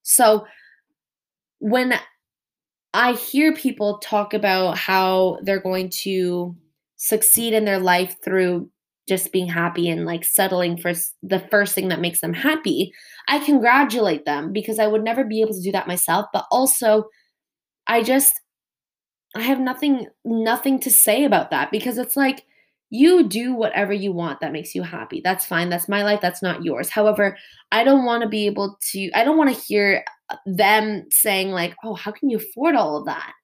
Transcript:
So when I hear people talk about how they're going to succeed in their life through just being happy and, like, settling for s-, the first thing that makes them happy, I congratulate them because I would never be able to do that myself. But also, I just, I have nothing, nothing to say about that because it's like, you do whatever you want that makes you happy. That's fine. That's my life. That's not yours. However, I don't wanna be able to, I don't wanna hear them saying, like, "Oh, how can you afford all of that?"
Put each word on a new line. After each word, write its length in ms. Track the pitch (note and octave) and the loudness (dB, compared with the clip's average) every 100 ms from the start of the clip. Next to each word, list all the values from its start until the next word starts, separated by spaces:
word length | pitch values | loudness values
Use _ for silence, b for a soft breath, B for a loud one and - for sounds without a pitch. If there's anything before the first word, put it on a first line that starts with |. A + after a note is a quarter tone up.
So 460 | - - A#3 G#3+ G#3 B B B B _ _ _ _ _ _ _ | 0 4 6 4 -2 B B B B _ _ _ _ _ _ _
when 400 | G#3+ B3 B3+ A#3 - _ _ _ _ _ _ _ _ G#3 | 0 2 2 -2 -4 _ _ _ _ _ _ _ _ 2
I 180 | B3 | 2
hear 400 | A#3+ - C4+ D#4 | 2 -2 2 2
people 460 | D#4 C4 - G#3 G#3 | 2 -4 -2 -4 -4
talk 340 | - G#3+ G#3 | -2 -2 0
about 440 | G#3+ G3+ F#3 F#3 E3+ | -2 0 2 0 -2
how 600 | - F#3+ F#3 F#3 F#3 - | 0 2 2 2 2 0
they're 160 | G3 G3 | -4 -4
going 320 | F#3 F#3 F#3 - | -2 -4 -4 -6
to 540 | G3 F#3 F3+ F3+ F3 F3 _ _ _ - | -4 -2 -2 -2 -6 -12 _ _ _ -10
succeed 580 | - A3 - - A#3 | -4 0 2 2 2
in 120 | A3 G#3 | 0 2
their 140 | G3 | 0
life 360 | F#3 F3+ F#3 - | 2 2 0 -6
through 480 | - F#3 F3+ F3 - _ _ _ - | -2 0 0 -2 -6 _ _ _ -4
just 240 | F#3 F#3 | -4 0
being 160 | F#3 F3+ | -2 -2
happy 420 | E3+ E3+ E3+ F3 | -2 -2 -2 -2
and, 160 | E3 E3+ | -2 -4
like, 180 | E3+ | -6
settling 540 | - - F#3+ F3+ F3 E3+ | -2 0 2 0 -2 -2
for 120 | F3 | -4
s-, 240 | E3+ - - | -4 -6 -10
the 180 | F#3+ F#3+ - | -4 -4 2
first 240 | G#3 G3 - | 2 2 -2
thing 140 | F#3 | -2
that 120 | E3 | -2
makes 200 | F3 E3+ | -2 -2
them 120 | E3 | -4
happy, 580 | E3+ C4+ D#4+ B3+ C#3+ F#3 B B B - | -2 -2 0 -2 -2 -2 B B B -2
I 120 | C#4+ | -2
congratulate 840 | D4 C#4 A#3 C4 C4+ A#3 G3+ D3 - | 2 4 6 4 4 2 0 0 -2
them 260 | D3 D#3+ | -4 -4
because 280 | G3 G#3 A3 | -6 -4 0
I 80 | G#3+ | 0
would 160 | G#3+ | 2
never 200 | A3 A#3 | 0 -2
be 180 | A#3 A3 | -2 0
able 120 | A3 | 0
to 80 | F#3+ | -2
do 100 | F3+ | -4
that 140 | G3 - | -4 -4
myself. 380 | F3+ - E3+ G#3 | -4 0 0 0
But 120 | G3 - | -6 0
also, 560 | B3 C4+ - A3+ G#3+ G#3+ b b _ _ _ _ _ - | 0 2 2 2 2 0 b b _ _ _ _ _ -2
I 180 | A#3 | 0
just, 300 | A3 C4 C4+ - _ _ _ _ _ _ _ _ _ A3 | 2 4 2 0 _ _ _ _ _ _ _ _ _ -6
I 60 | |
have 180 | A#3 C4 | -2 0
nothing, 480 | B3+ B3+ D4 C4+ - _ A3 | -2 -2 0 0 -2 _ -4
nothing 540 | A3+ A3 A#3+ C#4 C4+ | -2 0 0 0 -2
to 100 | C4+ | 2
say 320 | - - A3 | 2 4 2
about 280 | C#4+ G3 - | 2 2 0
that 200 | C#3+ - | -4 -2
because 260 | G#3+ B3+ A3+ | -4 -4 -6
it's 200 | B3 C#4 | -4 0
like, 260 | C4+ C4 _ _ _ _ _ | 0 -2 _ _ _ _ _
you 380 | A3 D#4 F4+ A3 | 4 6 8 4
do 260 | G3+ B3 | 0 -4
whatever 400 | A#3+ G#3+ - G3+ | -2 -2 -2 -2
you 180 | G3+ G3 | -2 -2
want 260 | F3 E3+ C#3 | -4 -6 -6
that 140 | D#3 | -8
makes 200 | D#3 C#3+ | -8 -8
you 80 | F3+ | -8
happy. 400 | F3 - A2 - | -8 -10 -10 -6
That's 240 | F#3 F#3 - | -4 -4 -2
fine. 240 | E3+ F3 | -2 -2
That's 200 | F3 F3 | -4 -2
my 140 | G3+ | -2
life. 160 | G3+ G#3 | 0 0
That's 200 | F3+ F3 | 0 -2
not 220 | F3+ E3+ | -4 -4
yours. 260 | E3+ A#2+ - | -6 -6 -4
However, 480 | A3 G#3 G#3 G3+ G3 B B _ | 2 2 4 0 -2 B B _
I 120 | G#3+ | 2
don't 220 | B3+ C#4 B3 | 6 6 4
wanna 240 | A#3 A3+ | 0 -2
be 160 | G#3+ G#3 | -2 -2
able 320 | G3+ G3 G3+ - | -2 -6 -6 -8
to, 200 | G3 G3 | -6 -2
I 100 | G3+ | 0
don't 140 | C#4 D#4 | 2 4
wanna 140 | C#4+ | 2
hear 520 | B3+ - G#3 G3+ F#3+ - - - - G3 | 0 -2 0 2 0 -2 -18 -14 -12 -6
them 600 | F#3 G3+ G#3+ G#3+ G3+ - | 2 4 4 2 -6 -2
saying, 420 | - A3 F#3+ F#3+ | 0 2 0 -2
like, 240 | F#3 F3 - | -2 -4 -6
"Oh, 100 | A3 | -10
how 180 | G3 G#3 | -8 -10
can 180 | G#3+ C#4 | -4 -2
you 80 | A3 | -2
afford 380 | - - D#4 C#4+ | -6 -2 0 2
all 220 | D#3+ D3 | 0 -2
of 80 | - | -6
that?" 280 | B2+ D3 - | -10 -12 -18